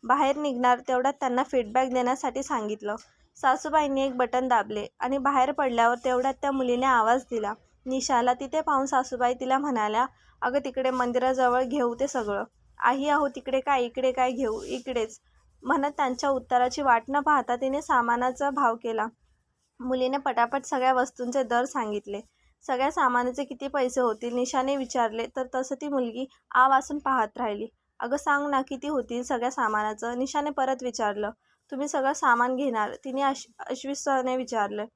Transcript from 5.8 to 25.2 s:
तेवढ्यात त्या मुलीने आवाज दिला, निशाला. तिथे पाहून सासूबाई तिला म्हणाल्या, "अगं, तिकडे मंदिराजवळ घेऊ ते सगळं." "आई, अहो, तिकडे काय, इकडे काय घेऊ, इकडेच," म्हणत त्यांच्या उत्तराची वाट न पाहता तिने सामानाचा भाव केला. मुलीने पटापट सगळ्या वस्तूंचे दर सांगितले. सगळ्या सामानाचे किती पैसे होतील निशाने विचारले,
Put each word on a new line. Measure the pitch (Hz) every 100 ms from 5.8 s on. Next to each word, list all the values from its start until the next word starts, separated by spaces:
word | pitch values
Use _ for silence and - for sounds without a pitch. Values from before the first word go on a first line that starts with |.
| 233 240
तेवढ्यात | 254 254 269
त्या | 262 285
मुलीने | 269 254 240 269
आवाज | 247 220 247 254
दिला, | 233 208 220 _ _ -
निशाला. | 262 254 254 247
तिथे | 247 277 311
पाहून | 320 285 269
सासूबाई | 269 269 254 247
तिला | 247 262 262
म्हणाल्या, | 294 247 214 214 262 _ _ _
"अगं, | - 269
तिकडे | 269 254 262
मंदिराजवळ | 262 247 247 254 262 254 247
घेऊ | 254 285 240
ते | 233 277
सगळं." | 269 208 202 220 _ _ _
"आई, | - 269 285
अहो, | 294 285
तिकडे | 269 254 262
काय, | 262 269
इकडे | 247 240 262
काय | 254 254
घेऊ, | 240 247 220
इकडेच," | - 247 254 240 220 - _ _ _ _
म्हणत | 247 277 277 294
त्यांच्या | 269 247 285
उत्तराची | 269 247 247 247 247
वाट | 277 233 226
न | 277
पाहता | 285 294 247 240
तिने | 262 277
सामानाचा | 311 269 233 233 247 254 285
भाव | 269 254 226
केला. | 233 226 220 - _ _ _ _ _ _
मुलीने | 254 254 254 277
पटापट | 269 240 233 269
सगळ्या | 269 277 254
वस्तूंचे | 254 262 - 247 254
दर | 254 240
सांगितले. | 247 277 214 208 202 202 220 _ _ _
सगळ्या | - 254 269
सामानाचे | 311 269 247 247 254
किती | 269 254 277
पैसे | 285 254 247
होतील | 247 214 240
निशाने | 240 254 269 262 277
विचारले, | 254 262 226 226